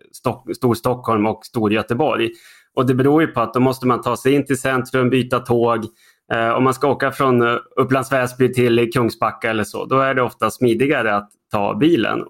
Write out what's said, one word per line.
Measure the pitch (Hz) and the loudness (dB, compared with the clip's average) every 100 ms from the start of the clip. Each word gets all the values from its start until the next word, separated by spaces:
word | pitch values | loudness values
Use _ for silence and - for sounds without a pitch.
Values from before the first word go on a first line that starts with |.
| - | -20
Stock-, | - 127 110 - - | -8 -6 -6 -8 -2
Storstockholm | 127 113 131 123 123 110 107 | 0 0 -2 -4 -2 0 0
och | 107 - | -2 -8
Storgöteborg. | 123 107 110 - 120 151 110 113 - - - _ - | -2 0 0 -2 -2 0 0 -2 -6 -20 -20 _ -2
Och | 127 | 0
det | |
beror | 127 135 151 | 2 4 4
ju | 156 | 2
på | - | 0
att | 113 | -2
då | 127 | 2
måste | 131 127 127 | 0 0 0
man | 117 | 0
ta | 123 117 | -2 -2
sig | 131 | 2
in | 143 135 | 2 0
till | 131 | -2
centrum, | 139 131 120 131 127 | -2 -4 -2 0 2
byta | 131 123 123 | 0 0 -2
tåg. | 123 120 117 113 110 _ _ _ - | 0 0 2 0 -4 _ _ _ -6
Eh, | 120 117 | -2 0
om | 117 | 2
man | 127 | 0
ska | 123 147 | 2 0
åka | 123 135 | 0 -2
från, | 127 135 123 | 0 2 2
eh, | 120 117 - - | 2 0 -4 -4
Upplands | 127 135 127 | 0 0 0
Väsby | 135 123 - 123 | -2 -2 0 0
till | 123 120 117 117 | 2 2 2 2
Kungsbacka | 131 117 - 110 - 117 | 0 -2 0 -4 -2 -4
eller | 110 | -2
så, | 104 101 98 | -4 -6 -2
då | 131 | 0
är | 135 | 0
det | 131 | 0
ofta | 120 - 110 | -2 -2 -4
smidigare | - 123 113 135 143 113 104 | 0 0 2 0 0 0 -2
att | 101 _ _ | -4 _ _
ta | 110 101 104 | -4 -2 2
bilen. | 156 165 104 110 | 2 2 0 -4